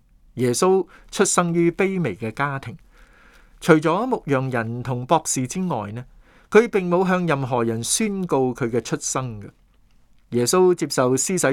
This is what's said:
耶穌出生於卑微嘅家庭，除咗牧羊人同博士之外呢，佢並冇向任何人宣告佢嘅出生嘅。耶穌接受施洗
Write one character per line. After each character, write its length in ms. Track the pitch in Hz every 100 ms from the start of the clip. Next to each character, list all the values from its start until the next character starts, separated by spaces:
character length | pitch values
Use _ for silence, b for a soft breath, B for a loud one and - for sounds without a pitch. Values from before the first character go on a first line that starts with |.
| _ _ _
耶 180 | - 123
穌 320 | 123 185 190 180 B B
出 120 | -
生 300 | 190 - 170
於 160 | 170 170
卑 320 | 170 190 190
微 140 | 147 90
嘅 160 | 113
家 260 | 110 143 135
庭， 180 | - 165 - b b b b b b b
除 140 | -
咗 300 | 156 156 180
牧 160 | 254 240 -
羊 240 | 135 135
人 320 | 123 113 120
同 240 | 123 123 127
博 160 | 165 -
士 200 | 135 127
之 160 | 180 185
外 260 | 127 101
呢， 120 | 113 127 b b b b
佢 160 | 208 240
並 240 | 208 180
冇 160 | 175 185
向 180 | 185
任 220 | 175 139 127
何 160 | 127
人 220 | 117 113
宣 420 | 117 - 220 196 180
告 260 | 143 127
佢 160 | 120 123
嘅 140 | 117
出 140 | - 147
生 420 | - 143 127 107
嘅。 80 | 101 - _ _ _ _ _ _ -
耶 140 | 120
穌 300 | 120 185 180
接 140 | 175 147
受 280 | - 127 131
施 220 | - 180
洗 80 | 135